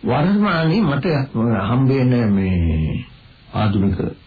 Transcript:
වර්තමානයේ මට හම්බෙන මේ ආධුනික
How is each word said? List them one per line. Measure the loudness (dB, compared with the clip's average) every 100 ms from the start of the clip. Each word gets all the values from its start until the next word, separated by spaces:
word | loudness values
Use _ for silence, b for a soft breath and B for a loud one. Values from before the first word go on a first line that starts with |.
වර්තමානයේ | -2 0 2 2 2 0 0 2
මට | 0 0 -2 -2 -2 -2 0 0
හම්බෙන | 0 0 2 2 2 2 2
මේ | 0 0 0 0 0 -2 -4 -10 -18 -20 -20 -10
ආධුනික | -4 0 0 0 -2 -6 -8